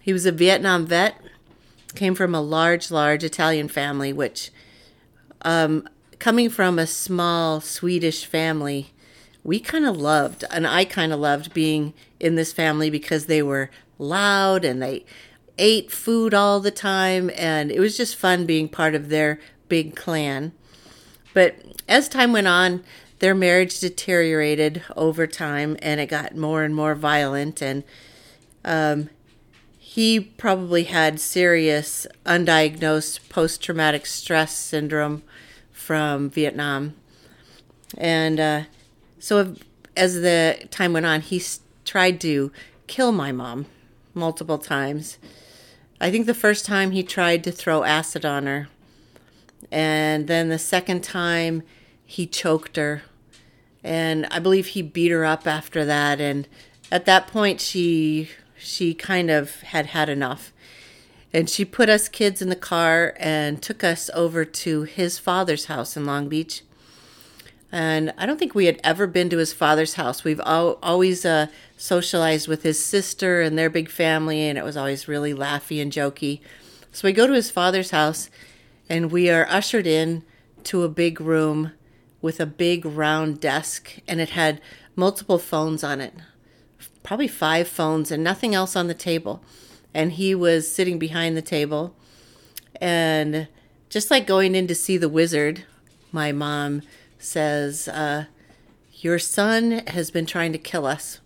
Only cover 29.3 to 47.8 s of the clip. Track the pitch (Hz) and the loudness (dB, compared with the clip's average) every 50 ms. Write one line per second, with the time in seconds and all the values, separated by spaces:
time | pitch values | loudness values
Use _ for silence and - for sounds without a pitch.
29.3 | _ _ _ _ _ _ _ _ _ _ - - - 226 226 220 226 220 202 - | _ _ _ _ _ _ _ _ _ _ -20 -8 -2 2 4 4 4 2 0 -4
30.3 | - - - 220 190 190 180 175 175 170 170 165 170 165 160 156 156 156 - - | -14 -4 0 0 0 0 0 0 2 2 2 2 2 2 2 2 2 -2 -6 -2
31.3 | - 185 180 175 170 165 160 156 147 151 151 - - - - - - _ _ - | 0 2 4 6 6 4 4 4 2 2 -2 -4 -8 -8 -10 -12 -16 _ _ 0
32.3 | 175 175 175 170 160 156 156 151 156 160 165 156 156 156 151 - - - - - | 2 2 4 4 6 6 4 4 0 -2 0 0 0 0 -2 -4 -10 -12 -14 -6
33.3 | - 180 160 160 - - - - 170 160 156 151 147 143 - - - - - - | 0 0 0 0 0 -6 -6 -4 -2 2 2 2 2 0 -4 -8 -10 -10 -4 0
34.3 | 170 156 156 151 - - - - - 151 151 147 156 151 151 147 151 151 - - | 0 0 0 0 -4 -8 -8 -4 -4 -4 -2 -2 -2 -2 -2 -2 -4 -8 -10 -20
35.3 | - - - - - - _ _ _ - - - 156 156 151 151 143 139 143 139 | -20 -20 -20 -20 -20 -20 _ _ _ -18 -6 -2 0 0 0 0 0 -2 -4 -2
36.3 | - 160 151 147 - 143 147 143 139 135 143 151 151 - _ _ _ _ _ - | 0 -2 -2 -2 -2 -4 -4 -4 -4 -4 -4 -8 -10 -14 _ _ _ _ _ -20
37.3 | - _ _ _ - - _ _ _ _ _ _ - - - 165 165 160 160 160 | -20 _ _ _ -20 -20 _ _ _ _ _ _ -10 -4 0 0 2 2 2 0
38.3 | 156 156 156 156 151 151 156 - _ _ _ _ _ _ _ _ _ - - - | 2 2 2 0 0 -2 -4 -10 _ _ _ _ _ _ _ _ _ -16 -4 2
39.3 | 208 208 196 185 160 - - _ _ _ - _ _ 185 185 180 180 175 170 180 | 2 2 2 0 -4 -16 -20 _ _ _ -20 _ _ 2 2 2 2 2 2 2
40.3 | 170 165 165 160 - - - - - - 190 175 170 160 165 165 156 156 156 - | 4 4 4 2 0 -2 -8 -14 -4 -2 0 2 2 2 2 2 0 0 -2 -4
41.3 | 185 180 180 - - - _ _ _ _ _ - - 196 185 185 180 175 - 165 | -6 -4 -4 -6 -10 -12 _ _ _ _ _ -4 0 4 4 4 2 2 -2 0
42.3 | 147 143 139 143 - - - - _ _ _ - - - 262 240 220 180 139 139 | 0 0 0 -2 -6 -14 -20 -20 _ _ _ -10 -2 2 2 2 2 0 -2 -2
43.3 | 131 127 123 123 117 131 143 - _ _ _ _ _ _ _ _ _ 170 165 165 | -6 -6 -8 -10 -10 -10 -12 -12 _ _ _ _ _ _ _ _ _ -4 -4 -4
44.3 | 160 - 165 165 156 147 - - 156 139 139 139 147 151 151 - - _ - - | -4 -6 -4 -4 -4 -6 -4 -4 -4 -2 -2 -4 -6 -6 -8 -12 -16 _ -20 -20
45.3 | - - - - - - - - - _ _ _ _ _ - 175 185 226 226 226 | -20 -20 -20 -20 -20 -20 -20 -20 -20 _ _ _ _ _ -2 0 0 0 0 0
46.3 | 233 - - 208 208 208 - - 208 196 196 185 190 190 185 - - 196 175 175 | -2 2 2 2 2 2 -2 -2 0 0 0 0 0 -2 -4 -4 -2 0 2 2
47.3 | 170 170 170 175 170 - - 175 160 156 | 2 0 0 -6 -8 -4 -2 0 0 2